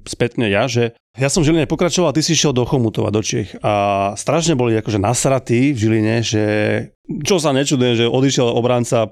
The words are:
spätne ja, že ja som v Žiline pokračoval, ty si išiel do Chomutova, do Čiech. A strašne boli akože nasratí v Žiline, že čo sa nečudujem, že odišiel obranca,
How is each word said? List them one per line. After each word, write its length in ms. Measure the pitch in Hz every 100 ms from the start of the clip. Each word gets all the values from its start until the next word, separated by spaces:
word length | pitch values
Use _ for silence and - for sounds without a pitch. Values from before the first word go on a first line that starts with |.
spätne 440 | - - 120 - 110
ja, 180 | 98 123
že 260 | 117 117 - _
ja 140 | - 139
som 120 | 196
v 80 | 147
Žiline 160 | 165 143
pokračoval, 460 | 165 175 - 170
ty 80 | 139
si 120 | 151
išiel 200 | 151 156
do 120 | 123
Chomutova, 440 | 123 139 113 - 107
do 120 | 104
Čiech. 360 | 104 120 101 -
A 100 | 120 104 101 98 98
strašne 400 | 104 - 151 165
boli 220 | 143 120 110
akože 220 | 107 104
nasratí 760 | 98 123 143 135 - 120 139
v 80 | 131
Žiline, 360 | 110 110 107 113
že 260 | 110 107 107 107 107 107 117 _ - 156
čo 240 | 147 190
sa 80 | 151
nečudujem, 480 | 131 143 135 123 117
že 80 | 117
odišiel 400 | 127 135 131 120
obranca, 600 | 120 117 123 117 123 107